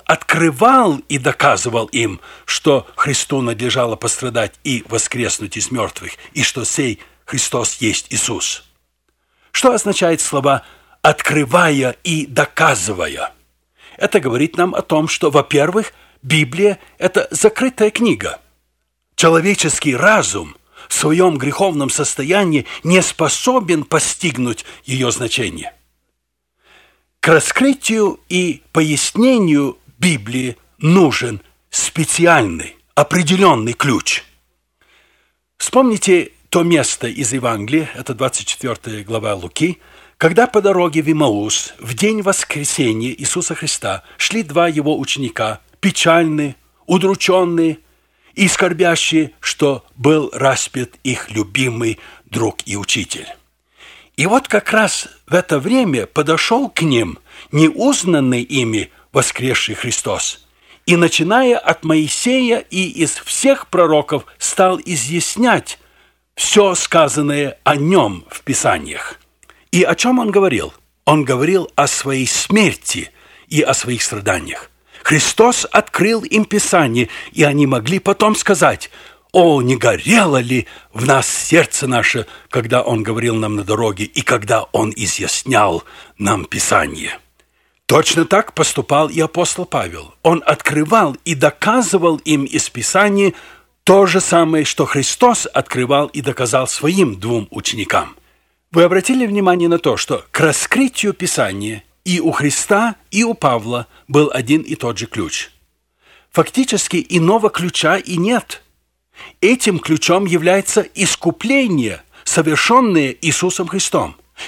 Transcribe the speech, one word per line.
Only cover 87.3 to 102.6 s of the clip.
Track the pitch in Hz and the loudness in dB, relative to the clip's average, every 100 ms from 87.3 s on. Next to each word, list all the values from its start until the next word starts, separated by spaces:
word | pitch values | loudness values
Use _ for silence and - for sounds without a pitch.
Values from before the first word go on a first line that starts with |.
| _ _ _ _ _ - | _ _ _ _ _ 0
Точно | 147 151 160 | 2 2 0
так | 160 196 - | 2 0 0
поступал | - 160 - - 143 156 | -4 -2 -4 -2 0 0
и | 160 | -2
апостол | 156 175 175 - | -4 -2 -4 -4
Павел. | 175 143 92 82 73 _ | -6 -6 -6 -10 -18 _
Он | 156 165 | 2 2
открывал | - 147 - 147 156 226 165 127 | 2 0 0 0 2 4 2 -2
и | - 151 | -6 0
доказывал | 151 - - 240 233 190 170 156 | 0 2 0 2 2 2 2 0
им | - 147 | 0 0
из | 135 202 - | 0 -4 -4
Писания | - 117 190 208 202 196 - - - _ _ | -6 0 2 4 4 2 0 -12 -20 _ _
то | - 190 190 | 4 6 6
же | 180 | 2
самое, | - 170 165 160 | 2 2 2 2
что | 147 - 139 | 0 -2 -2
Христос | 143 127 - 247 233 - | 0 -2 2 2 2 -2
открывал | 131 - 127 123 143 147 | -4 -2 -4 0 0 0
и | 151 | -4
доказал | 139 127 120 131 127 | -6 -4 0 0 0
своим | - 147 185 160 98 | -2 0 2 2 0
двум | 107 117 101 | -2 -2 -4
ученикам. | 104 - 110 98 98 - - _ _ _ _ _ | -8 -6 -6 -2 -2 -2 -10 _ _ _ _ _
Вы | 170 | 4
обратили | 170 185 - 262 | 4 4 2 0
внимание | 233 202 190 175 170 | 0 2 2 2 2
на | 170 | 2
то, | 156 110 | 0 -2
что | - 131 - | -2 -6 -6
к | - | 0
раскрытию | 160 139 - 233 269 - 208 | 2 2 0 0 0 0 -4
Писания | 190 180 - 107 98 104 110 - _ | -2 -4 -2 -2 -4 -8 -10 -16 _
и | - 175 | -4 0
у | 160 | 0
Христа, | - 147 - | 0 0 -2